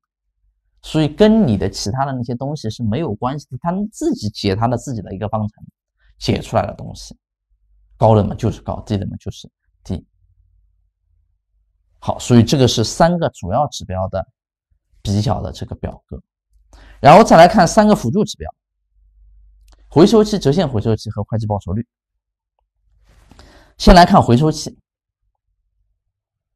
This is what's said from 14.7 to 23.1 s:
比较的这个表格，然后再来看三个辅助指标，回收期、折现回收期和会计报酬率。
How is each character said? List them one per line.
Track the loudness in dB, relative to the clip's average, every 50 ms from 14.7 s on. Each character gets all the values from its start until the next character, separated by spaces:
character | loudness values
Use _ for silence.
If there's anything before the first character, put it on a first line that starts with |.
| _ _ _ _ _ _ _
比 | -4 -4 -2
较 | -2 -2 -4 -4
的 | -6 -10
这 | -12 -12 -14 -14
个 | -12
表 | -12 -12 -12 -12 -14 _ _
格， | -18 -18 -18 _ _ _ _ _ _ _ _ _ -20 -20 -20 -20 -16 _
然 | 6 8 8
后 | 8 6
再 | 6 8 6
来 | 6 6
看 | 6 2 2 2
三 | 2 2 4
个 | 4 2
辅 | 2 0 -4
助 | -2 -2 -4
指 | -4 -6 -12
标， | -14 -16 -16 _ _ _ _ _ _ _ _ _ _ _ _ _ _ _ _ _ _ _ _ _ _ _ _ _ _ _
回 | 4 4 6
收 | 6 6 4 2
期、 | 2 -2 -2
折 | -2 0
现 | 0 0 -2 -2
回 | -4 -4
收 | -2 -2 -4
期 | -4 -4 -10
和 | -10 -10 -8
会 | -6 -6 -6
计 | -4 -4
报 | -6 -6
酬 | -6 -6
率。 | -8 -8 -8 -10 _ _ _ _ _ _ _ _ _ _ _ _ _ _ _ _ _ _ _ _ _ _ _ _